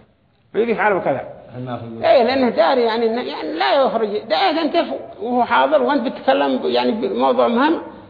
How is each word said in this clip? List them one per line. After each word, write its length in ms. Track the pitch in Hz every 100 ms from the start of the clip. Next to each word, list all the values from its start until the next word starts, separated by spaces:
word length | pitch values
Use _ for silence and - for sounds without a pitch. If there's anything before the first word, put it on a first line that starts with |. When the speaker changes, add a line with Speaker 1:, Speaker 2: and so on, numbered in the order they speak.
| _ _ _ _ _ 190
Speaker 1:
اللي 100 | 233
بيفعلوا 340 | 190 208 180
كذا." 220 | 156 131 - - - 123 127
Speaker 2:
ما 120 | 123
في 300 | - 226 -
Speaker 1:
إيه، 160 | 269
لأنه 260 | 226 262 247
داري 320 | 285 320 269
يعني، 240 | 226 226 226
إنه 160 | 233
يعني 320 | 247 302 311
لا 200 | 311 392
يخرج، 360 | 302 254 - 214
داري 520 | 208 - - 381 320
أنت 160 | 330 339
ف-، 460 | 294 - - -
وهو 200 | 220 247
حاضر 400 | 233 233 269 302
وأنت 240 | 247 285 240
بتتكلم 520 | - - 277 277 254
يعني 280 | 233 240 247
بموضوع 560 | 220 214 220 262 247 240
مهم، 340 | 233 294 339 - -